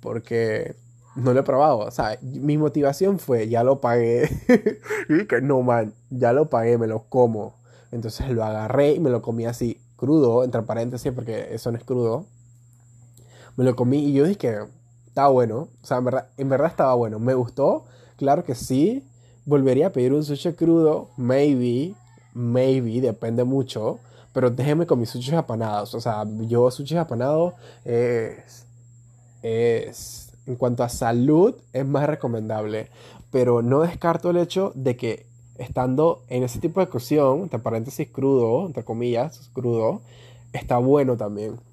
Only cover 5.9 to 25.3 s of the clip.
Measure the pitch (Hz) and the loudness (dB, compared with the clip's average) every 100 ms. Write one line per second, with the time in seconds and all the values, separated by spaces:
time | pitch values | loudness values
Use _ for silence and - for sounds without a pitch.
5.9 | - _ 127 123 131 156 123 117 120 113 | -6 _ -2 2 4 2 2 2 2 0
6.9 | 110 - 131 123 110 110 - _ - - | -4 -4 2 2 2 -8 -14 _ -20 -12
7.9 | 120 113 - 135 117 110 107 110 127 143 | -10 -10 -8 -4 -2 -2 -4 -2 2 4
8.9 | 151 156 120 120 117 113 117 120 - _ | 4 2 0 -2 -4 -4 -4 -6 -6 _
9.9 | _ 131 160 131 117 127 120 107 113 120 | _ 2 4 6 4 2 -2 -4 -4 -4
10.9 | 123 135 123 117 107 104 113 - 117 - | -4 -6 -6 -8 -8 -8 -8 -6 -6 -4
11.9 | 127 117 120 190 _ _ _ _ _ _ | -2 0 -2 -8 _ _ _ _ _ _
12.9 | _ - _ - - - - 127 120 123 | _ -20 _ -20 -20 -18 -2 0 2 0
13.9 | 139 143 139 151 202 131 107 104 - _ | 0 2 2 2 2 -4 -4 -8 -18 _
14.9 | _ _ - 139 131 117 110 165 - - | _ _ 2 4 6 4 -2 -8 -16 -6
15.9 | 127 123 131 131 - 135 131 156 180 139 | -2 0 -2 -6 -8 -2 0 0 2 2
16.9 | 123 117 107 117 131 120 - 185 311 - | 2 0 -2 0 0 -2 0 0 0 -4
17.9 | - - - 139 147 175 127 - 131 165 | -20 -20 -4 0 0 0 -8 -2 0 2
18.9 | 262 - _ _ _ - 143 131 127 175 | 0 -8 _ _ _ 0 2 4 4 2
19.9 | 185 127 143 151 143 180 160 165 165 156 | 2 0 0 -2 -4 -4 -2 2 4 4
20.9 | 156 - - 123 131 147 135 123 120 160 | 2 -4 -6 0 2 4 2 0 -2 -4
21.9 | 202 _ - _ 123 120 123 131 131 117 | -8 _ -20 _ -6 -2 2 2 2 0
22.9 | 113 127 107 117 117 123 135 127 - 107 | -2 -2 -2 -4 -2 0 0 -2 -4 -6
23.9 | 165 - - - - 123 123 135 151 170 | -6 -14 -20 -8 0 0 0 0 0 2
24.9 | 135 113 127 123 | 0 0 -6 -2